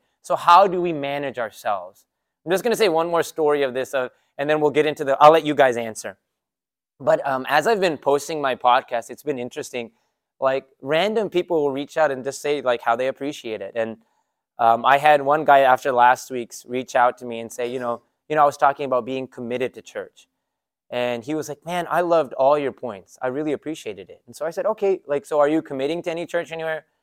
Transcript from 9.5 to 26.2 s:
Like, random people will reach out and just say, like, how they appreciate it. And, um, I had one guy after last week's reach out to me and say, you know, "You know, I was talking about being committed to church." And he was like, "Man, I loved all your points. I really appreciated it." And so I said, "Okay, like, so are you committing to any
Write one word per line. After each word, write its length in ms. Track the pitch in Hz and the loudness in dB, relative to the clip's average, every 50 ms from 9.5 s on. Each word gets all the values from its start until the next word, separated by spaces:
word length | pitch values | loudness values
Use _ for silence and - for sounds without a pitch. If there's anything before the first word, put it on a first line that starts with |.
| - 151 - - - 123 117 110 _ _ _ _ _ _ _ _ _ _ | -10 -12 -12 -10 -10 -10 -10 -10 _ _ _ _ _ _ _ _ _ _
Like, 260 | - 131 135 135 135 _ _ _ | -2 0 0 -2 -6 _ _ _
random 480 | 135 135 156 165 190 214 220 233 202 156 | -6 -2 -2 0 0 0 -2 -2 -4 -2
people 320 | - 180 175 - 170 156 143 | -2 -4 -2 0 -2 0 0
will 80 | 143 | -2
reach 260 | 131 139 143 - - | -2 -4 -8 -6 -2
out 140 | 160 156 139 | 0 0 0
and 120 | 135 131 120 | 0 -4 -8
just 180 | 135 135 - | -10 -10 -6
say, 200 | - 147 147 139 | -4 -4 -4 -2
like, 200 | 120 127 120 - | 0 -2 -2 0
how 140 | - 120 117 | 0 -2 0
they 120 | 120 131 | 0 0
appreciate 540 | 131 127 _ 139 147 143 - - 113 107 101 | -4 -4 _ -8 -8 -8 -10 -10 -10 -8 -8
it. 120 | 98 98 - | -10 -8 -4
And, 220 | 117 113 113 110 _ _ _ _ _ _ _ _ _ _ _ _ - | -4 -4 -4 -6 _ _ _ _ _ _ _ _ _ _ _ _ 2
um, 260 | 117 113 117 120 120 | 4 4 4 4 4
I 120 | 127 139 | 4 4
had 240 | 139 147 151 151 143 | 6 6 6 6 6
one 240 | 135 139 147 160 147 | 4 2 0 2 6
guy 140 | 147 143 139 | 6 6 6
after 320 | 135 127 127 - - 143 | 8 6 4 2 2 -2
last 400 | 123 120 120 123 127 - - - | 2 4 6 6 4 2 -2 -10
week's 340 | 131 123 113 - - - - | -10 -10 -10 -10 -14 -20 -12
reach 300 | 120 123 127 123 - - | -8 -6 -6 -6 -2 0
out 220 | 127 120 123 123 - | 2 2 2 0 -4
to 60 | 123 | -12
me 140 | 120 117 113 | -10 -10 -10
and 120 | 113 110 | -10 -12
say, 160 | - 127 120 | -8 -6 -6
you 120 | 120 127 131 | -6 -6 -6
know, 220 | 123 120 120 - _ _ _ _ _ _ | -6 -6 -6 -8 _ _ _ _ _ _
"You 60 | 151 | 2
know, 80 | 151 147 | 2 2
I 20 | |
was 120 | 143 135 | 2 2
talking 280 | - 147 139 139 - 143 | 2 0 0 2 0 -4
about 200 | 127 127 123 110 | -2 -2 -2 -2
being 220 | 131 131 131 131 | -4 -8 -8 -8
committed 460 | 127 - 131 123 117 123 123 131 117 _ | -10 -12 -12 -8 -8 -4 -4 -4 -6 _
to 60 | 110 | -12
church." 460 | _ - _ 104 90 - _ _ _ _ _ _ _ _ _ _ _ _ _ _ _ _ | _ -14 _ -14 -14 -14 _ _ _ _ _ _ _ _ _ _ _ _ _ _ _ _
And 320 | 123 123 123 123 120 117 110 | -6 -4 -4 -4 -4 -6 -6
he 120 | 147 156 | -6 -6
was 140 | 156 139 147 | -6 -6 -8
like, 140 | 143 _ _ | -12 _ _
"Man, 200 | 165 180 175 165 123 | -8 -6 -6 -4 -2
I 120 | 151 170 | -2 -2
loved 320 | 180 170 170 160 139 117 - | 2 2 2 2 2 -2 -2
all 240 | - 131 139 151 | 2 4 4 4
your 140 | 151 139 123 | 2 0 -4
points. 460 | - - 127 117 101 95 _ _ - _ | -6 -6 -12 -12 -12 -12 _ _ -14 _
I 60 | 127 | -6
really 260 | 127 127 147 151 151 135 | -6 -4 -4 -4 -4 -4
appreciated 560 | - _ 151 160 - - 110 95 98 90 - | -4 _ -10 -12 -10 -10 -12 -12 -12 -16 -20
it." 120 | 85 _ _ | -20 _ _
And 100 | 120 113 | -20 -14
so 100 | - 147 | -10 -10
I 40 | 170 | -8
said, 160 | 160 190 175 | -6 -4 -4
"Okay, 360 | 208 214 - 202 196 185 - _ | -4 -2 0 0 -2 -2 -2 _
like, 200 | 139 143 143 - | -4 -4 -4 -4
so 140 | - 160 147 | -2 0 2
are 80 | 143 | 2
you 140 | 147 156 160 | 2 2 -2
committing 400 | 156 - 143 131 135 143 165 175 - | -2 -4 -8 -6 -4 -4 -4 -6 -6
to 80 | 175 | -8
any 140 | 160 175 | -8 -8